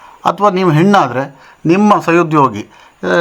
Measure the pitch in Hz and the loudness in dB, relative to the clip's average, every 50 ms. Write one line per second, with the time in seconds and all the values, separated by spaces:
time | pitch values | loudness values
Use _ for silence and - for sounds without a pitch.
0 | - - - - - - 175 190 202 208 180 185 185 175 147 151 170 202 202 190 | -20 -20 -16 -6 -6 -6 -2 -2 -2 -2 0 0 0 2 2 2 2 2 2 2
1 | 151 123 117 127 139 139 - - - - - _ - 156 175 196 208 208 202 165 | 0 -2 -4 -6 -8 -8 -12 -20 -20 -20 -18 _ -2 -2 0 2 2 2 2 0
2 | - 170 165 175 170 156 156 151 139 123 104 104 110 - - - - - _ _ | 0 0 0 0 0 0 0 0 0 0 -2 -6 -12 -14 -20 -20 -20 -20 _ _
3 | 185 185 180 175 | -6 -2 0 0